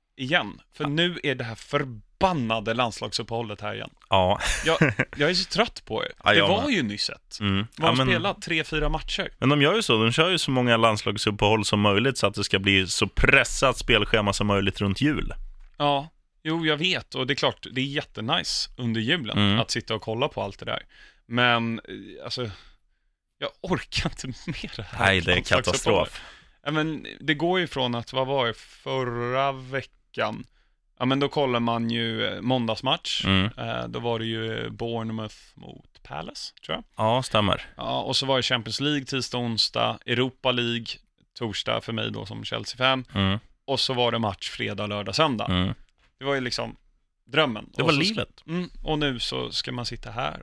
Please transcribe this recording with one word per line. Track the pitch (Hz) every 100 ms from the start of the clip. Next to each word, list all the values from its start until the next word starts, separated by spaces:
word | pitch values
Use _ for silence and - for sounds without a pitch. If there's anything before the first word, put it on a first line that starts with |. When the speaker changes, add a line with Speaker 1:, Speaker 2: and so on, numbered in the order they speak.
| _ -
Speaker 1:
Igen. | 131 170 104 - _ -
För |
Speaker 2:
Ja. | 147
Speaker 1:
nu | 151 175 165
är | 147
det | 127
här | 117
förbannade | 110 - 143 135 110 - - 190 165 117 113 107
landslagsuppehållet | 113 120 - 113 - 117 117 113 104
här | 104
igen. | 107 - - -
Speaker 2:
Ja. | 95 92 101 - - 156
Speaker 1:
Jag, | 165
Speaker 2:
<laughs> | 147 - - 135
Speaker 1:
jag | 147
är |
så | 180 -
trött | 170 233 -
på | - 110
det. | - -
Speaker 2:
Ja, | -
Speaker 1:
Det | 104
Speaker 2:
jag | 101
Speaker 1:
var | 202
Speaker 2:
med. | 285
Speaker 1:
ju | 208
nyss | 113 104 -
ett. | - _ -
Speaker 2:
Mm. | 101 98 113 -
Speaker 1:
De |
har | 151
Speaker 2:
Ja, | 123
men | 131
Speaker 1:
spelat | 175 190 -
tre, | - 160
fyra | 151 156 147
matcher. | 156 - - 180 -
Speaker 2:
Men | 127
de | 147
gör | 143
ju | 214
så. | - 110
De | 113
kör | 120 170
ju | 175
så | -
många | 131 123 113
landslagsuppehåll | 113 104 - 101 - 101 104 110
som | 101 104
möjligt | 104 98 131 127
så | 101
att |
det | 101
ska | 98 98
bli | 98 98 95
så | - 101
pressat | - - 135 120 - 135 120
spelschema | - 113 104 110 104
som | 95 104
möjligt | 101 95 -
runt | 101 95
jul. | 143 117 - - - - - -
Speaker 1:
Ja. | 147 139 156 _ _ _
Jo, | 156 165 160
jag | 147
vet. | 185 147 -
Och | - 127
det |
är | 139
klart, | 139 - -
det | 123
är |
jättenice | 139 143 - - 110 170 - - - -
under | 120 113
julen | 110 170 110 101
Speaker 2:
Mm. | 101 107
Speaker 1:
att | 113
sitta | 120 -
och | 110
kolla | - 113 151
på | -
allt | 101 -
det |
där. | 113 120 - - - _ -
Men, | 120 123 117 113 113
eh, | - 101 95 76
alltså, | 67 - 117 90 - _ _ _ _ _ _ -
jag | 143 -
orkar | 175 180 - - 170
inte | - 131
<laughs> | - -
med | 135 202 -
det |
här | 101 107 95
Speaker 2:
Nej, | 95
det | 85
är |
Speaker 1:
landslagsuppehållet. | 90 - 92 - 131 - 98 78
Speaker 2:
katastrof. | - - - - _
Speaker 1:
Ja, | -
men | 156 156 151 52 -
det | 143
går | 151 170 185
ju | 170
från | 139 123
att, | 120 117
vad | 131 131
var | 139 120
det, | 110
förra | - - 135 131 123 120 120 131 139
veckan? | 131 127 135 - _ _ - 110 - - _ _ _ _ -
Ja, |
men | 123 135
då | 143
kollar | 156 135 120
man | 117 117 117
ju, | 117 113 110 107
eh, | 98
måndagsmatch. | 110 131 113 110 131 165 - -
Speaker 2:
Mm. | - 95 101 117
Speaker 1:
Eh, | 117 120 120
då | 120
var | 120 113
det |
ju | 113 113 110 113 113
Bournemouth | 107 117 117 113 110 110 - -
mot | - - - - _
Palace, | - 73 - - - - -
tror | -
jag. | - -
Speaker 2:
Ja, | 110 123
stämmer. | 127 110 101 95 - -
Speaker 1:
Ja, | 117 127
och | 104 131
så | 135
var | 131
det |
Champions | 117 127 113 110
League | 143 147
tisdag, | 127 135 120 123
onsdag, | 120 110 - 120 113 113 -
Europa | 120 131 - 131
League | 123 120 117 110 - _ _ _ -
torsdag | 117 101 - 113
för | -
mig | 113 110
då | 107 107
som | 110
Chelsea-fan. | 110 113 107 - 131 131 123
Speaker 2:
Mm. | 101 95 101 - _ -
Speaker 1:
Och | 135
så | -
var | 123 120
det | 117
match | 107 92 -
fredag, | - 107 104 104
lördag, | 104 101
söndag. | 101 156 110
Speaker 2:
Mm. | 101 90 95 110 - _ _ -
Speaker 1:
Det |
var | 135
ju | 139
liksom | 123 117 117 117 _ _ _ _ _
drömmen. | 135 147 107 - -
Speaker 2:
Det |
Speaker 1:
Och | 131
Speaker 2:
var |
Speaker 1:
så | 143
sk-, | 185
Speaker 2:
livet. | 220 - - -
Speaker 1:
mm, | 170 175 -
och | - 156
nu | 147 120
så | - 127 120
ska | - -
man | 123 120
sitta | 120 -
här | 110 131 -